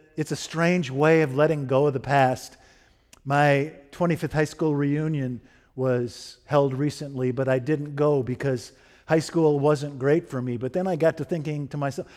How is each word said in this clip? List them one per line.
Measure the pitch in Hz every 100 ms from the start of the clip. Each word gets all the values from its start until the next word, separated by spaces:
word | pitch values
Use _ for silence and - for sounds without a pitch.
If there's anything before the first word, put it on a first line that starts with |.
| _ -
"It's | 151
a | 147
strange | - 160 170 180 131
way | 131 151 160
of | 147 135
letting | 156 151 131
go | 135 147
of |
the | 131
past. | 123 143 131 123 - - _ _ _ _ _ - 135
My | 143 147 139 151 - -
twenty-fifth | - 175 156 147
high | 147 151
school | - 160
reunion | 143 143 147 156 151 127 120 - _ _ -
was | 131 123 120 - - - -
held | 143 139
recently, | 131 147 - 143 135 127
but | 123 131
I | 131
didn't | 123 151 147 143
go | 151 143
because | 120 123 139 127 - _ _ _ -
high | 160
school | - 170 156 143
wasn't | 143 151 143 139
great | 135 165 165
for | 131
me. | 123 120
But | 127
then | 180 190
I | 165
got | 160 156
to | 143
thinking | 175 147 147 143
to | 147
myself, | 139 - -